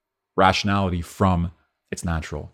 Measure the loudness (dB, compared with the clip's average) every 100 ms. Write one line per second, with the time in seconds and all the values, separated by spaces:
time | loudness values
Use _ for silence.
0 | _ _ _ 2 4 4 0 0 0 -2
1 | -6 0 2 2 -2 -6 _ _ _ -8
2 | -4 -4 -6 -10 -12